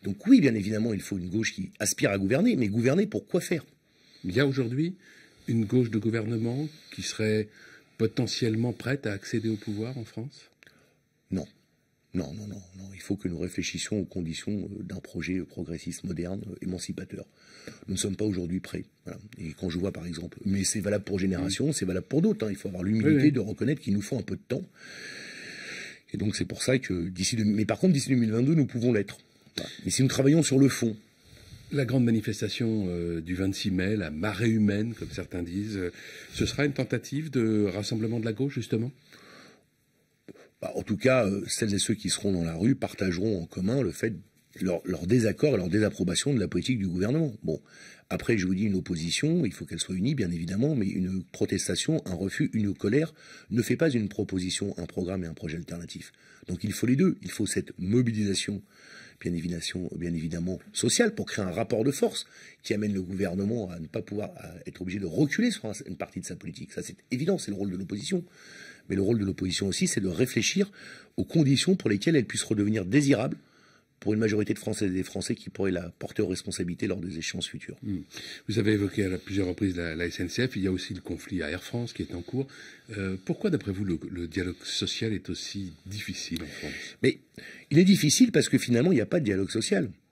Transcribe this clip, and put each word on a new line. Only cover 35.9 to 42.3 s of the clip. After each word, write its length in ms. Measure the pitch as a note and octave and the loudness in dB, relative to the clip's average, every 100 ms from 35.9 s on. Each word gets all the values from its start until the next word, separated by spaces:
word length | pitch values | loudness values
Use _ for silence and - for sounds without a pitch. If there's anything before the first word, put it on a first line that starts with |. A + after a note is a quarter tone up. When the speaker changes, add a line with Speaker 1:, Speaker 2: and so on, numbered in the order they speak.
| - - - - | -8 -16 -16 -14
Speaker 2:
ce 100 | - | -2
sera 200 | - - | -2 2
une 80 | D3 | 0
tentative 580 | C#3 C3 B2 - C#3 D#3 | 0 -2 -2 -4 -6 -2
de 360 | C3+ A2 G#2+ G2+ | 2 4 4 2
rassemblement 460 | F2+ G#2 A2+ A2 A#2 | 0 -2 -2 0 -2
de 60 | |
la 80 | A2 | -2
gauche, 220 | G#2+ C#3 | -2 -2
justement ? 360 | B2+ A2+ A2+ A#2+ - _ - - - - - _ _ _ _ _ _ - - - _ | -2 0 0 0 -6 _ -20 -20 -20 -20 -20 _ _ _ _ _ _ -20 -20 -20 _
Speaker 1:
Bah, 120 | - | -6
en 80 | - | -6
tout 160 | - G#2+ | -2 2
cas, 260 | B2+ C3 | 4 6
euh, 180 | G#2 G2 F2 | 4 0 -2
celles 260 | - A2 | -2 0
et 60 | G2+ | 2
ceux 160 | - | 2
qui 160 | G#2 F2+ | 0 0
seront 220 | - G2+ | 0 0